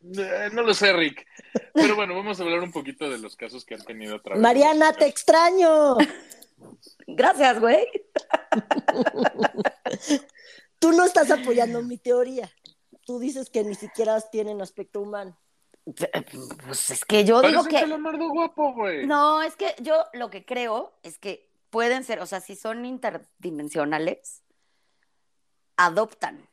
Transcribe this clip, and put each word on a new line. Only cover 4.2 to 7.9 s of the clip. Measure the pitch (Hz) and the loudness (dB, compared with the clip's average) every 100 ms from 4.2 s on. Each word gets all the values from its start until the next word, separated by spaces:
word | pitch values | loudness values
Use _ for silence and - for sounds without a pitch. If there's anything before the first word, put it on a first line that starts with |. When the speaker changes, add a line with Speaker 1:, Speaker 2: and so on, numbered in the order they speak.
Speaker 1:
través | - 196 | -6 2
de | |
Speaker 2:
Mariana, | 226 247 285 311 311 | 4 6 4 6 4
Speaker 1:
los | 311 | 4
Speaker 2:
te | |
Speaker 1:
años. | 294 | 2
Speaker 2:
extraño. | 285 - 320 339 381 339 311 294 247 | 2 4 6 6 4 4 6 4 4
Speaker 3:
<laughs> | 302 - - - - _ - - - _ - | 2 0 -20 -20 -20 _ -20 -20 -20 _ -18
Gracias, | 214 254 320 269 226 | 2 2 4 2 4
güey. | 226 294 466 | 4 4 2